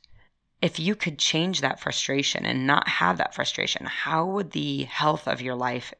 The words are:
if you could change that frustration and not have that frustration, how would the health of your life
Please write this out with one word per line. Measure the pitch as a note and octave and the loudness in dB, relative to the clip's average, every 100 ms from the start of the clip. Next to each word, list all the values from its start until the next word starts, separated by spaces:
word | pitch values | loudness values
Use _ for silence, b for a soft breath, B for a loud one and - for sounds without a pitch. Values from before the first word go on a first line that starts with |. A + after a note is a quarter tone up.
| b b b _ _ _ | b b b _ _ _
if | F3 - | -2 0
you | E3 G#3 | -2 0
could | F3 D3 | -2 0
change | - D#3 F3 F3 | 0 2 0 0
that | C3+ - | 0 0
frustration | - - - C#3 C#3+ - | -2 -2 0 0 0 0
and | - C3 C3 | 0 0 4
not | C#3+ - | 4 4
have | - F3 F3 | 2 4 4
that | - | 0
frustration, | - - - - - - | 0 -4 0 -2 -2 -4
how | - - D#3+ F3+ | -4 0 0 0
would | G3 F#3 | -2 -2
the | D#3+ D3 C#3 | -4 -2 -2
health | C3 - D3+ D#3 - | -4 2 2 2 0
of | B2 | -2
your | B2 | -2
life | B2 B2 B2 - - | -2 -2 -2 -6 -12